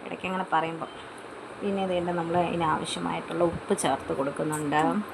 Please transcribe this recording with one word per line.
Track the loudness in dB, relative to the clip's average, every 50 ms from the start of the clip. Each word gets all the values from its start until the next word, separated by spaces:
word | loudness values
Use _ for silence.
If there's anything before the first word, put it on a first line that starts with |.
| -8
ഇടയ്ക്ക് | -8 -10 -6 -6 -4
അങ്ങനെ | -2 -2 -2 2 2
പറയുമ്പോൾ. | 2 2 2 -2 -6 -8 -8 -10 -12 -12 -12 -14 -14 -14 -14 -14 -14 -12 -12 -10 -4
പിന്നെ | -2 0 0 2 2
ഇതേണ്ട | 2 2 2 2 0 0 0
നമ്മൾ | 0 2 2 2 2 2 2
ഇതിനാവശ്യമായിട്ടുള്ള | 2 2 2 2 2 0 -2 -4 -2 -2 -2 -2 -2 -4 -4 0 4 4 4
ഉപ്പ് | 2 0 0 0 0 2 4
ചേർത്ത് | 2 2 2 0 -4 0 0
കൊടുക്കുന്നുണ്ട്. | 0 0 0 0 0 0 0 0 0 2 4 4 4 4 4 2 -2 -2